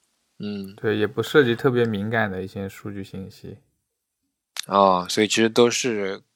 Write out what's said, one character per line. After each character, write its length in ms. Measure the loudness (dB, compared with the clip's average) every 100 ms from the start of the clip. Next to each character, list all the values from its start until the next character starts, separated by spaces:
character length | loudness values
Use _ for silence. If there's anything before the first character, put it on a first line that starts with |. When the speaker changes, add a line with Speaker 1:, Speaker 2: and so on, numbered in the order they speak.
| _ _ _ -12
Speaker 1:
嗯。 360 | -10 -8 -12 -6
Speaker 2:
对， 200 | -2 0
也 100 | 0
不 160 | -2
涉 200 | 2 4
及 140 | 4 2
特 140 | 0
别 160 | 2 0
敏 240 | -2 -2
感 200 | -2 -2
的 120 | -4
一 40 | -8
些 220 | -8 -10
数 220 | -12 -14
据 100 | -12
信 280 | -12 -14 -16
息。 260 | -16 -18 -20 _ _ _ _ _ _ _ _ _ -14 0
Speaker 1:
哦， 400 | 4 6 4 0
所 160 | 0
以 20 | 0
其 100 | 2
实 120 | 2
都 220 | 4 2
是， 500 | 2 -2 -4 -6 -8 _